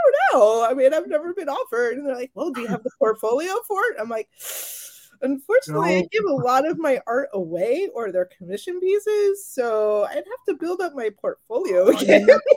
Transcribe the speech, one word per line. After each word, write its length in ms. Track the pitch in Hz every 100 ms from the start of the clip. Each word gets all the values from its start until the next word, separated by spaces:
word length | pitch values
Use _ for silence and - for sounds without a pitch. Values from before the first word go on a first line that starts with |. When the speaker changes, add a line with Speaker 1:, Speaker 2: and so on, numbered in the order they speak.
| 571 571 762
Speaker 1:
don't 80 | 277
know. 240 | 208 226
I 80 | 226
mean, 220 | 269 262
I've 140 | 311 -
never 260 | 302 339
been 140 | 370 294
offered." 480 | 302 523 453 240 247
And 80 | 285
they're 80 |
like, 160 | 247 269
"Well, 180 | - 311
do 80 | 247
you 80 | 233
have 160 | 196
the 60 | - -
portfolio 540 | 220 208 220 254 349 403 -
for 160 | 392 453
it?" 100 | 254
I'm 80 | 220
like, 200 | 226 - _ - - - - - - - _
"Unfortunately, 760 | 262 277 - 480 - 427 - -
I 40 |
Speaker 2:
No. 60 | -
Speaker 1:
give 120 | 440 403
a 60 |
lot 320 | 269 247 262 302
of 120 | 311
my 220 | 311 254 -
art 200 | 240 277
away 560 | 196 170 175 208 285 392
or 200 | 233 220
they're 140 | 180 180 _
commission 400 | 175 202 - 359
pieces, 640 | 370 403 427 415 403 403
so 600 | - - 240 220 214 208
I'd 100 | 202 294
have 280 | 370 494 -
to 80 |
build 260 | 302 330 359
up 140 | 359
my 160 | 277 220
portfolio 760 | 208 202 - - 233 359 180 190
Speaker 2:
Oh, 40 |
you 80 | 302
Speaker 1:
again." 240 | 240 - 202
Speaker 2:
never, 160 | 605 539